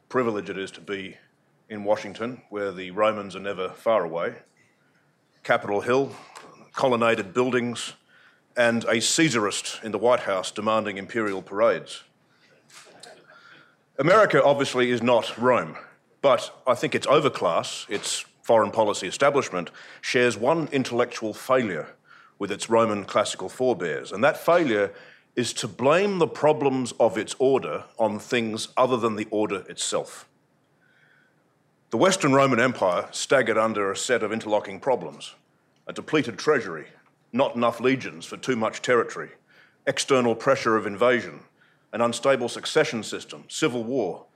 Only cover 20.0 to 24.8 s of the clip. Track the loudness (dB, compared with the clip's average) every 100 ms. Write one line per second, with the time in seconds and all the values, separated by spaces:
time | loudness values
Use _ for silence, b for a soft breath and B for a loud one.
20 | -2 2 2 2 0 0 0 -2 -2 0
21 | -2 -4 -8 -8 0 2 2 -4 -10 -16
22 | b b b -8 -6 -6 0 2 2 0
23 | -2 0 0 -4 -10 -2 -2 0 -2 -6
24 | -8 0 0 2 2 2 4 2